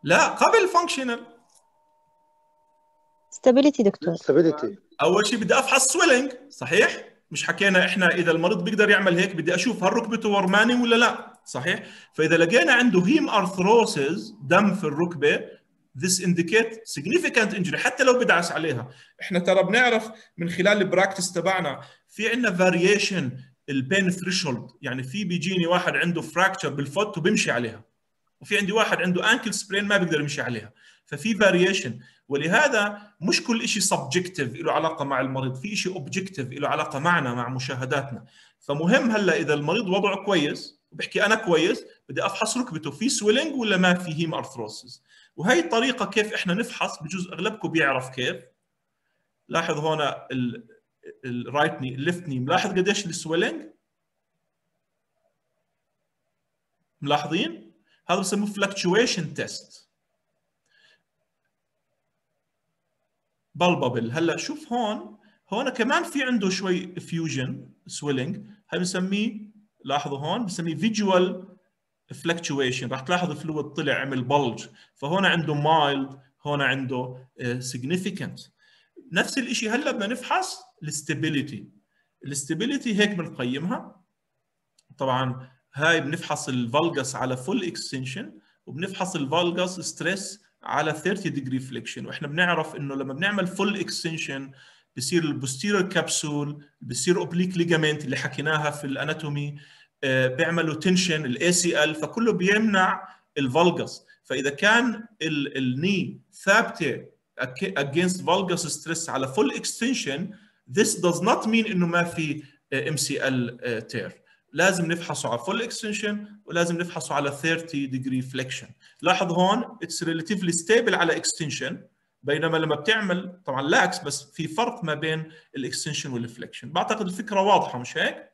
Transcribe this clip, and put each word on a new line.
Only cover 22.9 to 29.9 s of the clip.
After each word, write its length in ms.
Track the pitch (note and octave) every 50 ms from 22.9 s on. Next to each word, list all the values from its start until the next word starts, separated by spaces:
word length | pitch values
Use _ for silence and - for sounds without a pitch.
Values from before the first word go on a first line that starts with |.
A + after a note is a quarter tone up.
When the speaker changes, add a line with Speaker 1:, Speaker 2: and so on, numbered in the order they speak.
| G#3 G3+ - - G3+ F3 C#3 B2 - - - - _ _ _ -
Speaker 1:
البين 420 | C#3 C3+ C3 C3+ F#3+ G3 F#3+ F3+
ثريشولد، 560 | F3 F3+ F#3 F#3+ F#3 F#3 F#3 D3 B2 G#2 E2 - _ _
يعني 220 | - C3+ B2 C3 B2+
في 200 | C3 C3 G3+ G#3+
بيجيني 440 | E3+ F3+ F3+ C#3+ F#3 F#3+ F3+ E3
واحد 280 | E3 F3 F3 F3 E3+ D3
عنده 260 | D#3 E3 F3 E3+ E3
فراكتشر 480 | C#3 - - F3 F#3 F#3+ F#3+ - - C#3+
بالفوت 480 | C3 D3+ F3+ C#3+ - F#3+ G#3+ G#3 -
وبمشي 340 | E3+ D3+ G3+ A3 - - D#3
عليها، 320 | C3 A#2+ B2 A2 G#2+ - - _ _ _ _ _ _ _ _ _ _ _
وفي 160 | C#3 - G#3
عندي 140 | G3 G3+ F3+
واحد 300 | G#3 A3+ G#3 G#3+ F#3 -
عنده 300 | E3+ F#3 F3 F3+ - G#3+
أنكل 220 | A#3 A#3 - G#3+ G3+
سبرين 320 | - - - F#3 G3+ G#3
ما 120 | G3+